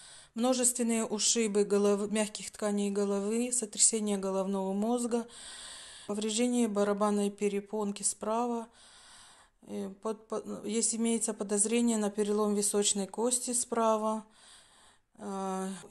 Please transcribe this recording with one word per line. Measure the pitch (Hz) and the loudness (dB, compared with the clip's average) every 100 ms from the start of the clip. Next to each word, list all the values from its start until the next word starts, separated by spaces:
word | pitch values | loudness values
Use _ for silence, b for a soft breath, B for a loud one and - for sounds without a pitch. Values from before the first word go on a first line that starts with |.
| B B B | B B B
множественные | - 247 247 247 - 233 226 | -2 2 4 2 2 0 0
ушибы | 220 208 - 233 220 208 202 | 0 0 0 2 2 2 2
головы, | 202 202 202 208 | 4 4 2 0
мягких | 214 208 - - | 0 -2 -4 -12
тканей | - 208 202 202 | -4 -2 0 0
головы, | 202 202 196 202 226 247 | 0 0 0 0 0 0
сотрясение | 247 214 - - 226 208 202 | -2 -2 4 4 4 0 0
головного | 190 190 190 196 190 | 0 0 0 0 0
мозга, | 196 214 240 240 233 233 B B B B B B B B | 0 0 0 0 -2 -2 B B B B B B B B
повреждение | 208 214 208 247 247 233 | -4 -2 2 2 2 2
барабанной | 202 202 196 208 208 202 | 2 2 2 2 2 0
перепонки | 202 208 202 202 214 208 202 | 0 0 0 -4 -4 -4 -2
справа. | 202 - 214 226 240 233 226 B B B B B B B B _ | -4 -2 -2 0 0 -2 -6 B B B B B B B B _
Э, | - 208 196 | -12 -8 -8
под-, | 196 220 214 - | -6 -6 -6 -6
под-, | 214 - 202 - | -8 -6 -8 -2
есть, | 220 226 226 | 0 0 2
имеется | 226 226 - | 2 2 0
подозрение | 240 202 208 214 233 240 226 | -4 -2 2 2 4 2 2
на | 208 | 0
перелом | 208 208 208 208 | 0 0 2 2
височной | 208 202 208 202 202 190 | 2 2 2 2 0 -2
кости | - 240 247 - | -2 0 0 0
справа. | 247 - 233 220 220 214 220 - B B B B B B B _ - | -2 -2 2 2 2 0 -2 -6 B B B B B B B _ -14
Э, | 208 196 190 190 190 190 - | -8 -6 -4 -4 -4 -8 -8